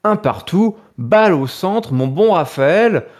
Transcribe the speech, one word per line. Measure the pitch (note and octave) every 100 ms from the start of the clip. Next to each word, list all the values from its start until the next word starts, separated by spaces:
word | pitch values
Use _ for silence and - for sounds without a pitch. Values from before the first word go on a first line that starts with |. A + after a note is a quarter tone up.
Un | G#3 G#3+
partout, | C#3+ G#2 - F#3 A3+ G#3 _ -
balle | A#2+ G#3+ G#3+
au | D#3 C3
centre, | - F#3 A3 A3+
mon | C3 C3
bon | C#3+ A3
Raphaël, | F#3 C#3+ - C3+ F#3+ A#3 F3+ -